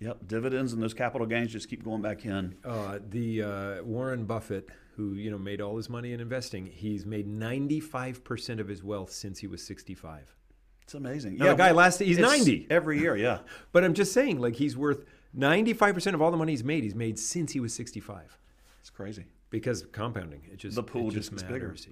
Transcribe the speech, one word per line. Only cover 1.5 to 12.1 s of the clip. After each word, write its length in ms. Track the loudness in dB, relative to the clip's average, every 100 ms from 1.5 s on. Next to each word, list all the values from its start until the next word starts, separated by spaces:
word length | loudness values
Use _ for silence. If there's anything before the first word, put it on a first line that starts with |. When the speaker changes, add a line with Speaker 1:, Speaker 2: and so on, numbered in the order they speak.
Speaker 1:
just 160 | -6 -10
keep 160 | -10
going 180 | -6 -4
back 220 | -4 -6 -4
in. 300 | -4 -4 -8
Speaker 2:
Uh, 340 | -8 -6 -6 -8 -8
the, 320 | -4 -2 -2
uh, 400 | -2 -4 -6 -6
Warren 400 | -6 -4 -4 -4
Buffett, 440 | -4 -6 -4 -8 -8 -20 -16 -6
who, 160 | -6
you 160 | -4 -6
know, 80 | -6
made 220 | -6 -6
all 160 | -6 -6
his 120 | -8
money 240 | -8 -8
in 60 | -8
investing, 480 | -6 -6 -6 -10 -10
he's 400 | -8 -6 -4 -4
made 220 | -6 -4
ninety-five 960 | -6 -4 -2 -2 -2 -4 -8 -8 -10
percent 340 | -8 -8 -6 -6
of 80 | -6
his 160 | -6
wealth 300 | -6 -6 -6
since 260 | -10 -10 -10
he 80 | -10
was 160 | -10
sixty-five. 720 | -12 -14 -12 -14 -14 -16 -18 _ _ _ _ _
Speaker 1:
It's 120 | -16
amazing. 420 | -10 -6 -6 -6 4
Speaker 2:
Now, 80 |
Speaker 1:
Yeah, 60 | 6
Speaker 2:
the 60 | 10
guy 120 | 8
last, 280 | 10 8 6
he's 180 | 4